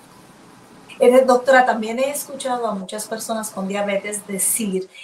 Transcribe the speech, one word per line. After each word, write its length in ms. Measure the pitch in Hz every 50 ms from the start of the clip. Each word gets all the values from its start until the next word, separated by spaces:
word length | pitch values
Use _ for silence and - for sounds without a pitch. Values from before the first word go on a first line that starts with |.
| - - - - - - - - - - - - - - - - - - - -
Eh, 240 | - 240 247 262 262
doctora, 380 | 254 247 247 247 277 262 254 254
también 340 | 240 220 233 214 220 233 247
he 120 | 262 277
escuchado 560 | 294 285 - - 285 262 - 262 247 240 233
a 80 | 220 202
muchas 320 | 196 185 180 214 214 214
personas 440 | - 226 214 - - 226 220 214 -
con 160 | - 196 190
diabetes 600 | 190 196 208 208 202 196 190 196 208 208 202 -
decir 640 | - 196 190 - - - - 226 202 185 185 185 - - -